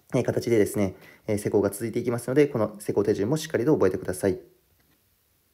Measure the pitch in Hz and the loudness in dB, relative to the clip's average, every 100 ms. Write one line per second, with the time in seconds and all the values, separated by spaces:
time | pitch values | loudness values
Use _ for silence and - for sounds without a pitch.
0 | _ 131 117 - - 117 98 107 98 - | _ -2 -2 -2 2 2 2 0 -2 -4
1 | - - - 104 110 104 98 - 117 101 | -16 -12 -4 -4 0 2 0 -2 -6 -4
2 | 120 117 - 131 143 127 107 - - - | -2 -4 0 2 2 2 -2 -4 -4 0
3 | 101 98 101 156 - 107 123 120 98 92 | 0 0 0 -2 -2 -2 2 2 2 0
4 | - 95 101 90 - _ _ _ _ _ | -4 -2 -2 -2 -6 _ _ _ _ _
5 | _ _ _ _ _ | _ _ _ _ _